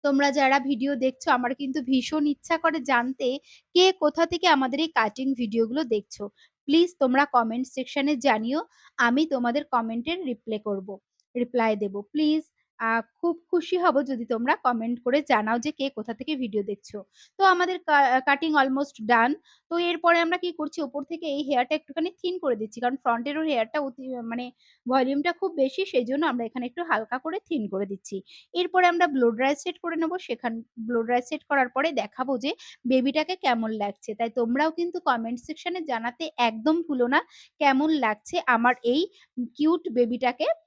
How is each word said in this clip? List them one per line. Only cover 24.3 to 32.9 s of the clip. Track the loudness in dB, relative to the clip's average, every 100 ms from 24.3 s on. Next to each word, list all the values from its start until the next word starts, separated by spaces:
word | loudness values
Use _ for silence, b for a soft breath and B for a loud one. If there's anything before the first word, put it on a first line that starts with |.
| -8 -10 _ b b -2
ভলিউমটা | 0 2 0 -2
খুব | -2 -4 0
বেশি, | -2 0 0
সেই | 0
জন্য | 0 0 0
আমরা | -2
এখানে | -6 -6 -8
একটু | -8
হালকা | -2 -2 -2 -6
করে | -6 -8 _
থিন | -4 -4
করে | -4 -6
দিচ্ছি। | -8 -10 -12 -12 B B
এরপরে | -4 0 2 2
আমরা | 4 2
ব্লো | 4 2
ড্রাই | 2 0 0
সেট | -6 -8
করে | -6 -2
নেব। | -2 -4
সেখান, | -6 -6 -6 -6 -12 -12
ব্লো | -4 -2
ড্রাই | 2 0
সেট | 0 -8
করার | _ 0 0
পরে | 0 -2
দেখাবো | -2 -6 -6 -2 -2
যে | -2 -6 B B
বেবিটাকে | 2